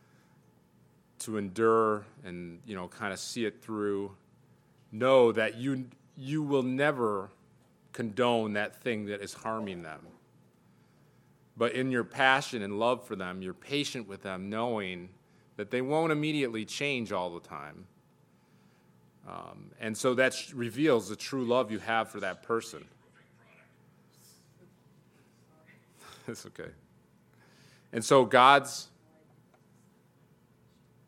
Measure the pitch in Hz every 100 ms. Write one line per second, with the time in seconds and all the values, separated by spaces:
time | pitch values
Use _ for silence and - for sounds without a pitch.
0 | _ _ _ _ _ _ _ _ _ _
1 | _ _ - 107 101 92 113 113 110 104
2 | 104 - 95 87 87 85 - 95 90 -
3 | 104 92 - 123 107 - - 107 104 98
4 | 98 98 _ _ _ _ _ _ _ 110
5 | 127 135 117 110 110 117 131 131 123 -
6 | _ - 131 156 147 139 127 131 147 135
7 | 113 101 98 - _ _ _ _ _ -
8 | 117 104 120 117 107 104 104 - 127 107
9 | 101 101 98 - 113 110 101 90 80 76
10 | - - _ _ _ _ _ _ _ _
11 | _ _ _ _ _ - 117 127 131 127
12 | 101 - 131 135 - 120 98 104 117 127
13 | - 101 90 92 92 92 - 143 139 131
14 | 98 98 101 92 98 110 123 110 95 90
15 | 90 - _ _ _ - 104 123 131 151
16 | 165 151 151 151 127 113 104 - 143 131
17 | 104 101 90 85 - 78 73 - 95 _
18 | _ _ _ _ _ _ _ _ _ _
19 | _ _ - 90 87 95 101 - 113 107
20 | 131 123 131 - - 135 117 117 156 120
21 | 95 104 - 135 120 123 110 107 110 113
22 | 110 107 98 90 - 113 - 76 - -
23 | _ _ _ _ - - _ _ - _
24 | _ _ - - _ _ - _ _ _
25 | _ _ _ _ _ _ - - _ -
26 | - - - 110 - - 85 - _ _
27 | _ _ _ _ - - - - _ 117
28 | 110 143 117 127 127 143 131 - - _
29 | _ _ _ _ _ _ _ _ _ _
30 | _ _ _ _ _ _ _ _ _ _